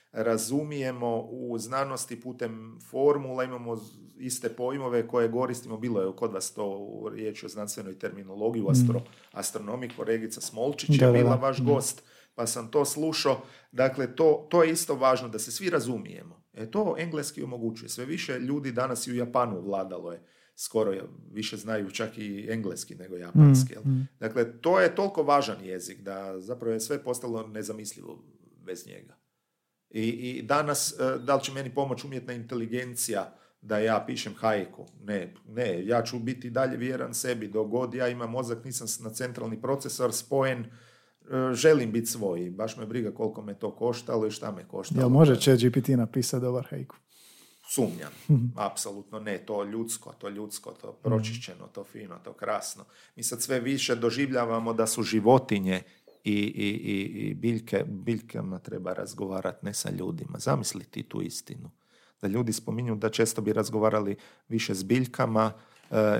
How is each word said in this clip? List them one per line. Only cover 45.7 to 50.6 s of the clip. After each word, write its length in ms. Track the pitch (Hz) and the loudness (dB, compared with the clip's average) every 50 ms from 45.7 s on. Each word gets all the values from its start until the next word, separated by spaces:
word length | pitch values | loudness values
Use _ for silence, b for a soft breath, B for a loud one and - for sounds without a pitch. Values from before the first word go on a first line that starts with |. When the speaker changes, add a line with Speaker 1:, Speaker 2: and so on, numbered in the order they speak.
Speaker 2:
P 100 | 117 139 | 4 4
T 160 | 113 - 135 | 2 4 4
napisati 460 | 123 113 110 - 135 120 - - 127 | 2 2 0 0 -2 -2 0 -2 -2
dobar 240 | 123 123 123 127 123 - | -2 0 -2 -2 -4 -6
haiku? 260 | 147 135 131 - - - _ b b b b b b b b b b b _ - | -10 -10 -10 -12 -14 -20 _ b b b b b b b b b b b _ -4
Speaker 1:
Sumnjam. 400 | - 139 120 92 85 85 78 71 - - - | 0 2 2 0 0 -6 -10 -12 -14 -12 4
Speaker 2:
Mhm. 200 | - 151 123 120 123 120 | 4 6 6 6 2 -2
Speaker 1:
Apsolutno 600 | - 104 98 - - - 107 101 101 101 - 107 107 | -2 -4 -4 -2 -4 -6 -6 -8 -12 -14 -12 -12 -8
ne. 180 | 107 107 98 - | -4 -4 -4 -4
To 260 | 104 - 107 101 101 | -4 -4 -4 -4 -2
ljudsko, 480 | 101 107 113 113 113 - - - - | -4 -4 -4 -4 -4 -6 -10 -10 -16
to 160 | - - - 101 | -16 -12 -12 -10
ljudsko, 420 | 101 101 107 107 - - | -8 -10 -10 -10 -12 -12